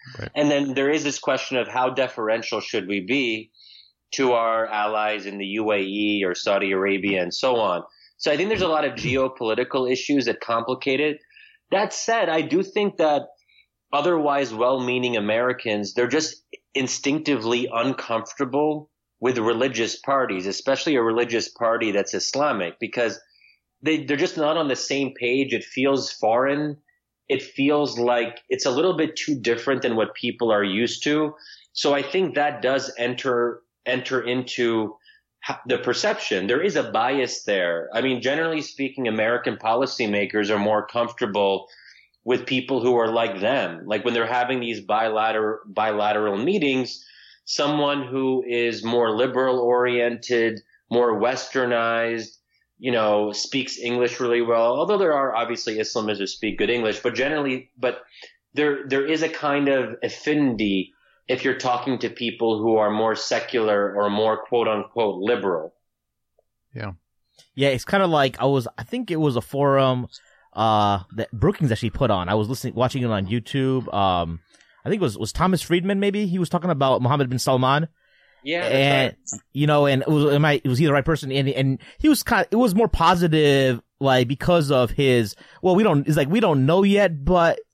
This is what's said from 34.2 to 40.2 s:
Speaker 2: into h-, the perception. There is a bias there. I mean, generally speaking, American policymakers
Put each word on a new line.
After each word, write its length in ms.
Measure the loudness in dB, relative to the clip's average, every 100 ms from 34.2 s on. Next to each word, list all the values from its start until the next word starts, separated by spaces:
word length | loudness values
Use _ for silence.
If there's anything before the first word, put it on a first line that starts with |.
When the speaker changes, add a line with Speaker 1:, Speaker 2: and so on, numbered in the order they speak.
Speaker 2:
into 760 | -2 -4 -4 -2 0 0 -2 -8 _ _ _ _ -10
h-, 80 | -8 -4
the 120 | -2
perception. 680 | -2 -2 -2 -4 -2 -2 0
There 160 | 0
is 140 | 0 -2
a 140 | -2
bias 500 | -2 0 0 -2 -4
there. 440 | -2 0 0 -2 -4
I 100 | -2
mean, 200 | -2 0
generally 380 | -2 -2 -2 -4
speaking, 480 | -6 -6 -6 -4 -2
American 480 | 0 0 0 -2 -4
policymakers 960 | 0 0 0 -2 -2 0